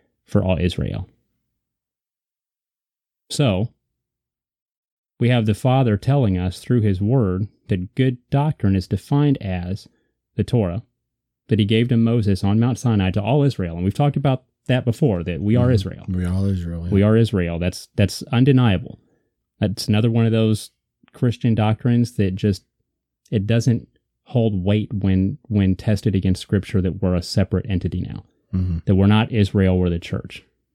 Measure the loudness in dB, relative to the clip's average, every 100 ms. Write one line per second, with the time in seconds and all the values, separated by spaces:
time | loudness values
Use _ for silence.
0 | _ _ _ -2 0 0 0 -2 -6 -6
1 | -12 _ _ _ _ _ _ _ _ _
2 | _ _ _ _ _ _ _ _ _ _
3 | _ _ -12 -2 0 0 -4 _ _ _
4 | _ _ _ _ _ _ _ _ _ _
5 | _ -4 0 2 0 0 2 2 2 0
6 | 0 0 2 0 -2 -6 -2 0 2 0
7 | 0 2 0 -2 -6 _ -6 -6 -4 -2
8 | -2 -2 -4 -2 0 0 0 0 0 -6
9 | -2 0 2 0 -4 -6 -6 -8 -12 _
10 | _ _ _ -6 -2 0 0 -4 -10 _
11 | _ _ _ _ -2 0 2 2 2 2
12 | 2 2 0 0 2 2 0 0 0 2
13 | 0 0 0 2 0 -2 -6 -2 -4 0
14 | 0 0 -2 -2 _ _ -2 0 0 0
15 | 0 0 -4 -4 0 2 4 2 -2 -10
16 | -8 -4 -2 -2 0 -2 -6 -8 0 2
17 | 4 4 2 0 -2 -2 -4 -6 -10 -6
18 | -4 -6 -4 2 4 4 4 0 -4 -18
19 | _ _ _ _ _ -4 -4 -4 -2 0
20 | 2 2 2 2 2 0 -6 _ _ _
21 | _ -2 -2 0 0 2 2 0 2 2
22 | 0 0 -2 0 -2 -2 _ _ _ _
23 | _ _ -6 -4 0 0 2 0 -4 _
24 | _ _ _ 0 0 0 0 0 -2 -2
25 | 0 2 0 -4 -4 0 2 0 -2 0
26 | 0 0 0 0 -2 -4 0 -2 -2 -2
27 | -2 -2 -2 -2 0 -2 -2 -4 -4 -6
28 | -8 -12 -16 _ -8 -4 -2 -4 0 4
29 | 4 4 2 0 2 2 2 2 0 -2
30 | -6 -10 -10 -20 _ _ _